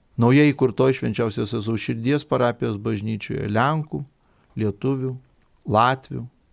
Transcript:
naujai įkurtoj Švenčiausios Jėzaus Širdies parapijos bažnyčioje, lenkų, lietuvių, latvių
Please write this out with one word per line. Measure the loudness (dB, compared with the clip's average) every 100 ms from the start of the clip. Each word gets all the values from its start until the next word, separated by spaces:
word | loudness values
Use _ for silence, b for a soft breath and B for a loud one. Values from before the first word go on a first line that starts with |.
| _ 2
naujai | 4 6 6
įkurtoj | 4 0 2 2 2
Švenčiausios | -2 -2 -2 -2 -4 -4
Jėzaus | -2 -4
Širdies | -4 -4 0 -2 0
parapijos | 0 0 0 -4 -4
bažnyčioje, | -4 -4 -4 -6 -6 -6 -4
lenkų, | 0 0 0 -4 -8 -10 _ _ _ _ -4
lietuvių, | -4 -2 -2 -2 -4 -8 -14 _ _ _ -2
latvių | 2 2 0 -6 -12 -12 _ _